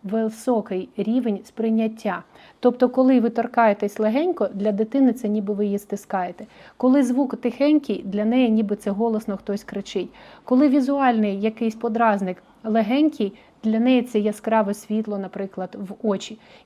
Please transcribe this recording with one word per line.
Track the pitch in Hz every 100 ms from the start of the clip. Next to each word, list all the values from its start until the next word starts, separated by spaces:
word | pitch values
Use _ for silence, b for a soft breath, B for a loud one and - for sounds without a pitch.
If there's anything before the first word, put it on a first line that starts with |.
високий | 190 226 220 220 254 226 208 185 - -
рівень | 208 254 240 196
сприйняття. | - - 226 220 226 220 208 175 - B B B
Тобто, | 247 247 247
коли | 262 262 254
ви | 226
торкаєтесь | 233 233 240 226 202 202 -
легенько, | 214 262 359 - 202
для | 202 214
дитини | 202 220 277 254
це | 226 208
ніби | 214 196
ви | 202 208
її | 202
стискаєте. | - 202 - 190 180 180 214 B B B
Коли | 254 277
звук | 247 254 277 220
тихенький, | 240 233 285 302 285 190 196
для | 202 220
неї | 254 240
ніби | 220 208 208
це | 208
голосно | 196 233 214 220 196
хтось | - 202
кричить. | - 202 - 190 - B B B
Коли | - 254 294
візуальний | 285 254 277 254 220 208 196
якийсь | 220 220 226 220
подразник | 233 220 226 202 190 180 _ _
легенький, | 220 226 208 277 311 302 196 B B B
для | 220 220
неї | 247 254
це | 247 214
яскраве | 208 208 214 220 202
світло, | 202 - 214 214 202
наприклад, | 190 196 190 190 185 202
в | 190 - 214
очі, | 196 - 220 B B